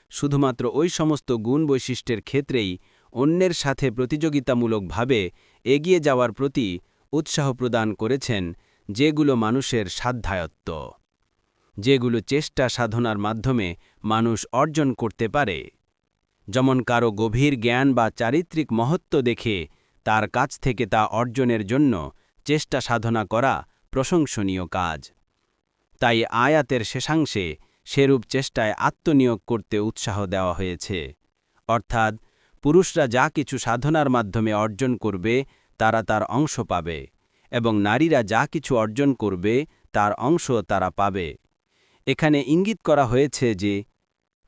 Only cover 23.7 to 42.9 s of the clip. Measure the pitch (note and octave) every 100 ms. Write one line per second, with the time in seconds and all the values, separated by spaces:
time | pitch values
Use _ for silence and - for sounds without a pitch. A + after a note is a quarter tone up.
23.7 | _ - C3 C3 F3 C#3+ - G2 F#2 F2
24.7 | F#2+ F2 D#2 - _ _ _ _ _ _
25.7 | _ _ - B2 A2+ A2+ A#2 B2+ D#3 C#3
26.7 | B2+ G#2+ C3 - D#3+ C#3+ G#2+ F2 D2 _
27.7 | _ - - C#3 C3+ - C3 C#3 - A2
28.7 | - C3+ - - C#3+ B2+ A2+ - A#2 -
29.7 | G#2 G#2+ - - G2+ G2 F#2+ F#2 E2+ F#2
30.7 | F2 - F#2 C#2 - _ _ _ _ -
31.7 | A2+ - A#2+ A2 G#2+ _ _ _ _ C#3
32.7 | E3+ F3+ E3 C3+ A#2+ D3+ - C#3 B2+ -
33.7 | A#2+ C#3 D#3 C#3 A#2+ G#2+ A2+ A2 G#2 G#2+
34.7 | G2+ C3 A#2+ A2 F#2+ G#2 B2 C3+ _ _
35.7 | - A2 A2+ G#2 G#2+ G#2 A2+ D3+ - G#2+
36.7 | F2+ E2 D#2 C2+ _ _ _ - B2 A2+
37.7 | G#2+ G2+ A#2+ D#3+ C#3+ G2+ A2 D3 D#3+ -
38.7 | B2 A2 G#2+ C#3+ B2+ G#2+ F#2 G2+ B2 D#3
39.7 | _ _ A2 G#2 - A#2+ E3+ - A#2 F#2+
40.7 | G2 F#2 F#2 G2+ F#2+ E2 B1+ _ _ _
41.7 | _ _ _ - C3+ D#3 D3 C3 D#3+ G3+
42.7 | G#3+ -